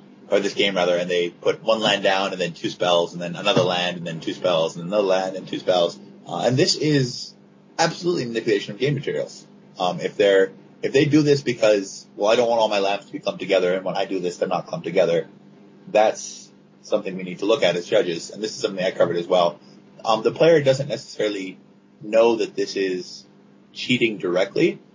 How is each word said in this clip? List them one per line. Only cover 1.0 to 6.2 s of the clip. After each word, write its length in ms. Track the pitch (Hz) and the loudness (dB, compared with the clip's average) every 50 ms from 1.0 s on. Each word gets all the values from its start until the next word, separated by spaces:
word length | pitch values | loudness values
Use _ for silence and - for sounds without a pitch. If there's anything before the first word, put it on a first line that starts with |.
| 90 90 | 0 0
they 200 | 90 87 87 85 | 0 0 0 -2
put 320 | - - - 101 85 - | -4 -4 -2 -2 -2 0
one 180 | - 113 110 110 | 0 0 0 2
land 220 | 107 104 101 101 | 2 2 2 2
down 300 | 98 98 95 95 98 95 | 2 2 0 0 0 -2
and 100 | 92 92 | -2 -4
then 120 | 87 85 82 | -4 -6 -6
two 160 | - - 104 | -6 -8 -8
spells 440 | - - 90 90 87 85 85 82 85 | -4 -2 0 2 2 2 2 -2 -4
and 80 | 87 | -8
then 140 | 87 85 85 | -8 -8 -8
another 260 | 85 98 104 98 95 | -4 0 2 2 2
land 360 | 90 90 90 87 90 90 90 | 2 2 0 0 -2 -4 -4
and 100 | 87 85 | -6 -8
then 120 | 85 82 80 | -10 -10 -8
two 140 | - 101 90 | -8 -8 -6
spells 420 | - - 90 87 80 82 80 - | -2 0 0 2 2 0 -2 -4
and 100 | 85 85 | -8 -6
another 180 | 87 104 107 101 | -2 0 0 2
land 320 | 92 92 95 95 95 95 | 2 2 0 0 -4 -6
and 120 | 92 82 | -8 -10
two 120 | - 101 95 | -10 -10 -4
spells. 400 | - - 90 87 85 80 - - - - - - | -2 0 2 2 2 0 -2 -6 -18 -20 -20 -20